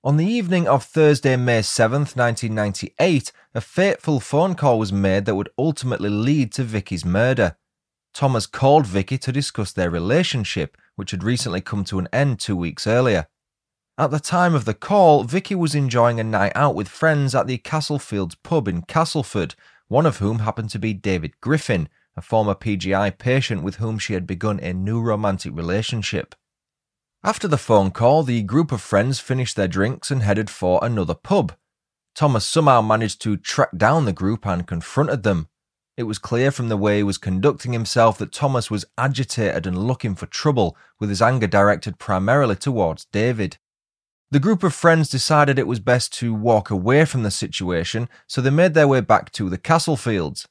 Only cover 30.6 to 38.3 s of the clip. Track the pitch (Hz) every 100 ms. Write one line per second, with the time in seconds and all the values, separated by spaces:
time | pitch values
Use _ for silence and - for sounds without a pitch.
30.6 | 92 90 117 110 85 85 - 202 170 -
31.6 | _ _ _ _ _ - 151 117 - 165
32.6 | 147 123 107 110 110 - 110 104 - -
33.6 | 131 87 107 160 123 85 95 113 101 90
34.6 | 87 85 - - 151 135 101 90 78 _
35.6 | _ _ _ - 113 107 - 120 135 135
36.6 | 120 104 104 104 101 95 - 92 143 -
37.6 | 123 117 110 123 113 104 98